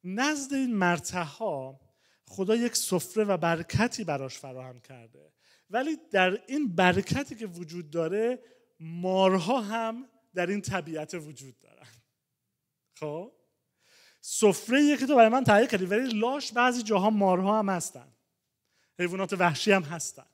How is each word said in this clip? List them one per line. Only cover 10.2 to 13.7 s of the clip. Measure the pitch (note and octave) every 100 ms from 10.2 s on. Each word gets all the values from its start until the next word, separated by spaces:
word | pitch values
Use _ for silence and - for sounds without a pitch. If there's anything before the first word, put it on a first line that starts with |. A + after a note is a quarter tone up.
| _
در | F3+ F3
این | G3+
طبیعت | - G3 E3 D#3 D3+
وجود | F3 D3+ C3 C3+ _
دارن. | _ _ - A2+ _ _ _ _ _ _ _ _ _
خب | - D3+ D3+ G#3+ _ _ _ _